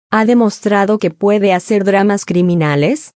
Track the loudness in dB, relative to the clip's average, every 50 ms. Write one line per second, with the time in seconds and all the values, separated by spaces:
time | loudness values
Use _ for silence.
0 | _ -4 -2 0 2 2 2 2 2 0 -2 -2 -4 -2 0 0 0 0 0 -2
1 | -2 -4 -4 -2 0 0 0 2 2 0 0 0 -2 -2 -2 -2 0 0 0 2
2 | 2 0 0 -2 -2 -2 -2 0 0 2 0 0 0 0 0 0 0 0 -2 -4
3 | -8 -14 _